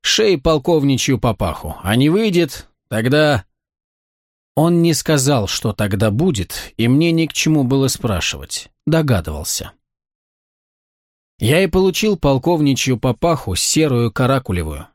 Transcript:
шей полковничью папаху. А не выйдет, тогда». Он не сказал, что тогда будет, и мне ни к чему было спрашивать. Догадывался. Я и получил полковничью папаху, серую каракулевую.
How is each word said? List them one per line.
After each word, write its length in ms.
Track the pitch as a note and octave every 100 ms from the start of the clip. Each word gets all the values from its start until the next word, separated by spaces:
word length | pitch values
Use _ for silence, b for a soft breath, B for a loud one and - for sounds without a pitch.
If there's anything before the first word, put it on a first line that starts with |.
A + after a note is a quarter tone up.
шей 360 | - - A3 E3+
полковничью 800 | E3 D#3 F3 D#3+ C#3 C3 - C3
папаху. 580 | B2+ A2 F#2 - D#2+ -
А 140 | F#2 A2+
не 140 | C#3+
выйдет, 580 | F#3+ A3 F3 E3+ - - _ _
тогда». 580 | A2 A#2 D3 D3+ B2 - _ _ _ _ _ _ _ _ _ _ -
Он 260 | D#3+ E3+
не 120 | E3+
сказал, 540 | D3+ - D3+ C3 C#3 G2
что 260 | - A#2
тогда 380 | - G#2 G2 A2
будет, 640 | G#2 F#3 A2+ E2+ - - -
и 100 | A#2
мне 240 | C3+ E3+
ни 140 | E3 D#3+
к 80 |
чему 320 | - D#3 D#3 B2
было 240 | C3+ C3+
спрашивать. 800 | - B2 F2+ - C#2+ - - - _ -
Догадывался. 840 | E3 D3+ G2+ D#2 D2+ D#2 - - _ _ _ _ _ _ _ _ _ _ _ _ _ _ _ _ _
Я 220 | A2 D#3
и 60 | F#3+
получил 500 | F#3 F#3+ - G#3+ G3
полковничью 800 | D3 C3+ D#3+ E3+ D3 B2+ - A#2+
папаху, 580 | C3 A#2 E3+ D#3 - F2+
серую 580 | - D#3 D#3 A#2+ A#2
каракулевую. 760 | - D3+ C3+ - F2+ D#2 D2+ -